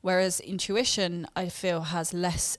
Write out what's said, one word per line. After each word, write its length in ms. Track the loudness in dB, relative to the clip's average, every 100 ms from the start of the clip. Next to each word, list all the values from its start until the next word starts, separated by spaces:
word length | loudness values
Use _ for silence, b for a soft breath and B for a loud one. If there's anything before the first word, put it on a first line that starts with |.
whereas 380 | 2 4 4 0
intuition, 840 | -4 -4 0 0 2 2 0 -2 -4 -4
I 140 | -4
feel, 320 | -2 0 0
has 320 | 0 -2 -2
less 420 | 0 0 0 -2